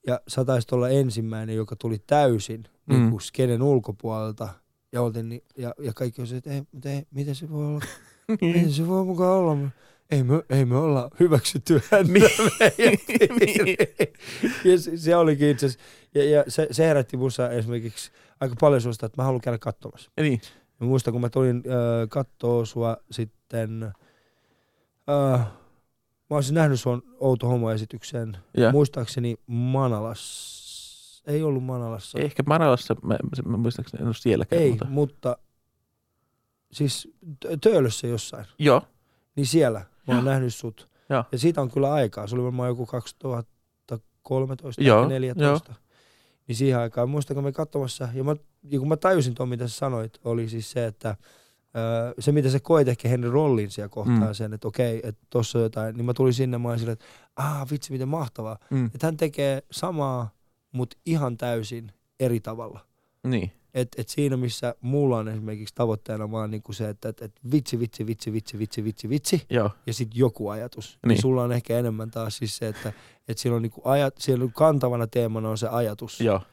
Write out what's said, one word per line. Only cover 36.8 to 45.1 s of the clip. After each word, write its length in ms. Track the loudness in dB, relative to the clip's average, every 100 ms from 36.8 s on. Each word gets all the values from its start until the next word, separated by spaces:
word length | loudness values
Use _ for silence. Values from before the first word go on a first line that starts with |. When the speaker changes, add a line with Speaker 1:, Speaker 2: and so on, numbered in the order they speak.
| -2 -2 -12 _ -18 -12
Speaker 1:
Tö-, 160 | -8 2
Töölössä 460 | 4 4 2 0 -6
jossain. 400 | -6 -8 -14 -18 _
Speaker 2:
Joo. 240 | 4 4 2 _ _ _ _ -4
Speaker 1:
Niin 100 | 2
siellä 320 | 4 4 2
mä 360 | -10 _ 0
oon 20 | 0
Speaker 2:
Joo. 80 | 2
Speaker 1:
nähnyt 220 | 0 -2
sut. 340 | -4 -12 -12 -20 _ _
Speaker 2:
Joo. 160 | -2 -2
Speaker 1:
Ja 60 | 0
siitä 220 | 2 2
on 80 | -2
kyllä 220 | 0 2
aikaa. 340 | 2 0 -2 -6
Se 80 |
oli 100 | -4
varmaan 240 | -2 -2 -4
joku 180 | -4 -6
kaksituhatta 1120 | -8 -10 -12 -8 -6 -8 _ _ _ _ -12 _ _
kolmetoista 600 | -4 -2 -2 -6 -12 2
Speaker 2:
Joo, 180 | 6 6
Speaker 1:
tai 80 |
neljätoista. 600 | 6